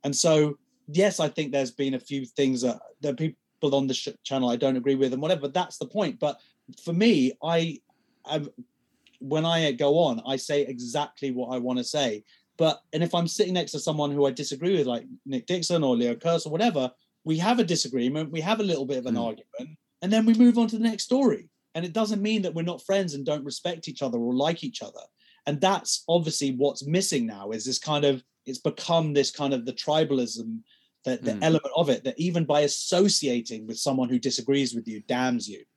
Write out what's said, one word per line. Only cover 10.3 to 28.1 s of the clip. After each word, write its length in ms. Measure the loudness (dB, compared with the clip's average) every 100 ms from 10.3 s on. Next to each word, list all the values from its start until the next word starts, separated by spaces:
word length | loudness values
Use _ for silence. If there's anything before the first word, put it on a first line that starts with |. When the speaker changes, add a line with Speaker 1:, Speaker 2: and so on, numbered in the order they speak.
| -6
Speaker 1:
say 260 | 0 0
exactly 680 | 0 -4 -6 -4 -4 -4 -6
what 160 | -4 -4
I 100 | -4
wanna 260 | -2 -2
say. 400 | -2 -2 -2 -2 _ _ _ 0
But, 240 | 0 0 _
and 80 | -2
if 100 | 0 0
I'm 120 | -2
sitting 260 | 0 0
next 180 | 0 -2
to 80 | -4
someone 320 | -4 -2 -2
who 140 | 2 2
I 60 |
disagree 460 | 0 -8 -4 0 2
with, 100 | 2
like 180 | -2 -6 -18 -6
Nick 200 | -6 -2
Dixon 380 | -4 0 0
or 120 | 2 2
Leo 200 | 0 0
Kearse 300 | 0 0 -2
or 40 |
whatever, 420 | 0 2 2 -4 _ _ _
we 140 | -4 0
have 220 | 2 2
a 40 |
disagreement, 680 | 2 0 0 0 0 -2 -4
we 100 | -4
have 180 | -2 0
a 40 |
little 220 | 0 -2 -2
bit 120 | -4
of 80 | -2
an 100 | -2
Speaker 2:
Mm. 100 | -2
Speaker 1:
argument, 520 | -6 -14 -16 -16 -18 _ _
and 100 | 0
then 140 | 2 4
we 80 |
move 240 | 8 8 6
on 100 | 2
to 100 | 0
the 60 |
next 200 | -2 -2
story. 460 | 0 2 2 0 -8 _ _ -8
And 100 | -4
it 80 |
doesn't 280 | -2 -2 0
mean 200 | 0 0
that 100 | -2
we're 80 | -2
not 200 | -4 -6 -2
friends 280 | 0 0
and 120 | -4 -4
don't 200 | -4 -4
respect 420 | -8 -6 -8 -10
each 140 | -6
other 160 | -4 -2
or 160 | -2
like 300 | 0 0 0
each 180 | -6 -10
other. 200 | -14 -16 -20 _ _ _ -6
And 160 | 2
that's 420 | 2 2 -2 -6 2
obviously 440 | 2 2 -2 -2
what's 340 | 2 2 0 -2
missing 400 | 0 2 0 -2
now, 260 | -6 -8
is 140 | -6 -4
this 140 | -4
kind 260 | -2 2
of, 180 | 4